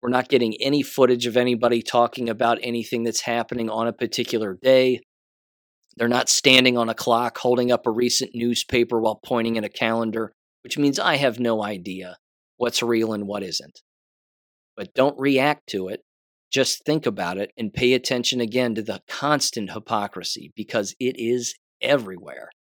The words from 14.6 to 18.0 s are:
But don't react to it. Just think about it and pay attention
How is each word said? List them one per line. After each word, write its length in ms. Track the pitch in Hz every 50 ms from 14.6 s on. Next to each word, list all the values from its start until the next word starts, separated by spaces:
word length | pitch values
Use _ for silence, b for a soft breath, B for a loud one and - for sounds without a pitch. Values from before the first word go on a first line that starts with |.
| _ _ _
But 200 | - 101 95 _
don't 240 | - 131 143 143 -
react 480 | 131 143 139 131 131 147 151 - _ -
to 220 | - 101 92 92
it. 120 | 104 - _ _ _ _ _ _ _ _ _ _
Just 340 | - 135 131 - - - _
think 220 | - 151 160 151 127
about 320 | 107 98 95 85 90 98
it 100 | 101 - _ -
and 160 | 117 107 -
pay 200 | - 127 123 127
attention 460 | 123